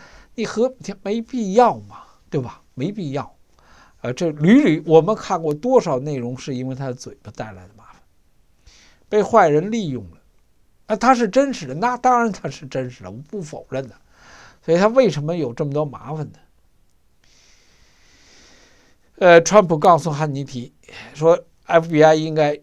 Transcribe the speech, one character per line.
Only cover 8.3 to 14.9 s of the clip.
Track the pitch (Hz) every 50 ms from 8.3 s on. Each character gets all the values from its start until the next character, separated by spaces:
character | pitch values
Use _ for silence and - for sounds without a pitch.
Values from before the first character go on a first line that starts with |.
| _ _ _ _ _ _ _ _ _ _ _ _ _ _ _ _
被 | 208 214
坏 | 190 208 233 220 185 156
人 | 147 151 175 208
利 | 233 233 196 151
用 | 127 117 95 82
了。 | 82 _ _ _ _ _ _ _ _ _ _ _ _ _ _
啊， | - 220
他 | - 226 247 262
是 | 240 240
真 | 190 - 262 285 -
实 | 240 - 156
的， | 127 135
那 | 160 220 247 247
当 | 247 - 254 247 240
然 | 233 220
他 | 185 - - 147
是 | - - 151
真 | 131 - 135 127 123
实 | 123 -
的， | 113 92
我 | 101
不 | 123 151 - 214 202
否 | 165 151 - - - _
认 | 131 131 135 -
的。 | - _ _ _ _ _ _ - - - - - _ _
所 | _ 160
以 | 165 175
他 | 196
为 | 220